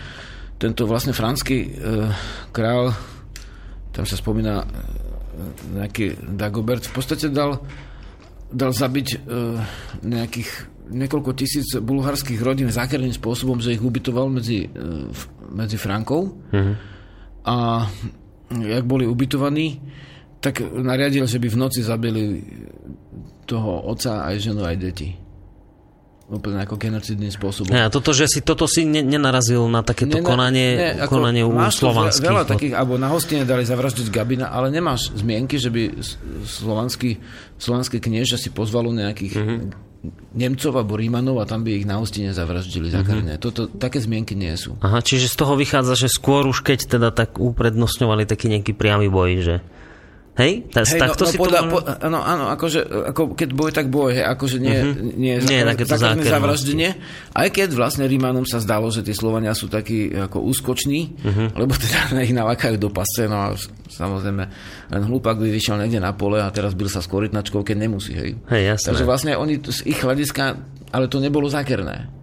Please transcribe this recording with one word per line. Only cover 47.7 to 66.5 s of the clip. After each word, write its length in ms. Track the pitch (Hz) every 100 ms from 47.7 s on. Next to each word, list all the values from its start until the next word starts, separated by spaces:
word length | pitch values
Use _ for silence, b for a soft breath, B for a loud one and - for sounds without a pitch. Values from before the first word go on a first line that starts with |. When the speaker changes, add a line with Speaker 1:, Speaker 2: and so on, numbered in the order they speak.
| 110 117 - 120 107
Speaker 2:
taký 260 | 107 107 113
nejaký 240 | 104 101
priamy 320 | 104 107 104 104
boj, 240 | 95 90 90
že 160 | 85 87 - B B B B B B -
hej? 320 | 131 214 -
Ta-, 160 | 123
Speaker 1:
Hej, 160 | 110 165
Speaker 2:
takto 240 | 135 151
Speaker 1:
no, 20 | 170
no, 60 |
Speaker 2:
si 60 | 170
to 40 |
Speaker 1:
podľa, 200 | 175 170
Speaker 2:
mohol- 80 | 165
Speaker 1:
po-, 120 | 170 143 -
áno, 220 | 156 165
áno, 240 | 87 170 120
akože, 300 | 147 170 156 - 107 -
ako 140 | 135 151
keď 160 | - 160
boj, 200 | 135 156
tak 160 | 156 135
boj, 220 | 139 135
hej, 120 | 123 78
akože 320 | 131 139 127
nie, 180 | 127 113
Speaker 2:
Mhm. 160 | 139 139 113
Speaker 1:
nie 200 | - 127
Speaker 2:
Nie, 60 | 123
Speaker 1:
základné, 320 | 131 135 117
Speaker 2:
takéto 160 | 113 120
Speaker 1:
základné 140 | - - 110
Speaker 2:
zákernosti. 120 | -
Speaker 1:
zavraždenie. 560 | - - 147 135 151 175 185 B B B
Aj 160 | - 190
keď 220 | 190 196
vlastne 320 | 127 117 -
Rímanom 400 | 135 135 127 127
sa 140 | 131 117
zdalo, 300 | 107 107 113
že 120 | 113
tí 120 | 101
Slovania 400 | 101 110 110 107
sú 160 | 107 95
takí 440 | 107 107 110 104
ako 280 | 95 95 98
úskoční, 760 | - 131 - 127 143 143 165 -
Speaker 2:
Mhm. 380 | 107 101 113 104
Speaker 1:
lebo 160 | 127
teda 260 | 135 110 - -
<laughs> 80 | 131
ich 100 | 120
nalákajú 440 | 123 110 120 123 107
do 140 | 101
pasce, 360 | 98 95 - 110
no 120 | 104
a 100 | 101
s-, 200 | 101 - - -
samozrejme, 560 | - 87 95 101 98 95 B B B B
len 140 | 98
hlupák 320 | 104 131 120 107
by 120 | 110
vyšiel 300 | 107 113 104
niekde 220 | 107 117
na 120 | 92
pole 260 | 101 101 107
a 100 |
teraz 260 | 101